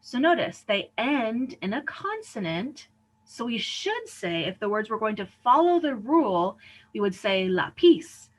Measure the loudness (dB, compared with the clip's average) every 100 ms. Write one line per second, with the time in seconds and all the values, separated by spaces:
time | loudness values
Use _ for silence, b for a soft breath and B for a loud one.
0 | -8 0 2 2 0 -6 -4 -4 -4 -4
1 | -2 0 -2 -4 -6 -6 -6 -4 -6 -10
2 | -8 -8 -10 -8 -4 -4 -6 -10 -20 _
3 | _ _ _ -10 -6 -6 -6 -6 -4 -6
4 | -8 -10 -6 -4 -4 -6 -4 -4 -4 -4
5 | -4 -4 -8 _ 4 6 6 4 0 -4
6 | 0 2 4 2 0 -2 B B B -2
7 | -2 -2 -2 0 2 0 -2 4 6 6
8 | 2 -20 -20